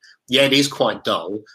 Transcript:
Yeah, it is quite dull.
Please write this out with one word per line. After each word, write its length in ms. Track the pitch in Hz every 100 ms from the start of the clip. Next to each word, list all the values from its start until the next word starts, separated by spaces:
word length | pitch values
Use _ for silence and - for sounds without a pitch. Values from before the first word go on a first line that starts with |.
| _ _ -
Yeah, 160 | 131
it 100 | 139
is 140 | 135 139
quite 360 | - 120 104
dull. 360 | 117 95 82 104 -